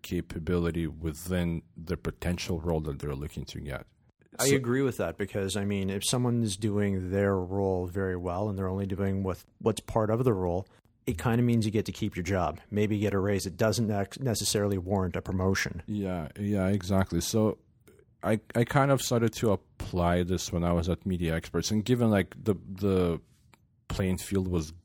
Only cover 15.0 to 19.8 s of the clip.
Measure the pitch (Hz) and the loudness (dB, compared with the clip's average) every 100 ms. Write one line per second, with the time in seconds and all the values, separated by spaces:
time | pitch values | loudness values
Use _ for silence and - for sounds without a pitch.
15 | 92 85 - 95 92 95 - - - 104 | 0 -2 -4 0 2 2 0 -6 -6 -4
16 | 95 90 76 - 101 104 92 101 87 98 | -2 -4 -4 -4 -2 2 2 2 2 2
17 | 95 85 - 110 107 - _ _ - - | 4 0 0 2 2 2 _ _ -20 -20
18 | _ _ - 110 - 117 120 147 135 135 | _ _ 0 0 0 0 2 4 4 4
19 | - 120 117 - 117 95 - - | 2 2 2 2 2 2 -2 -12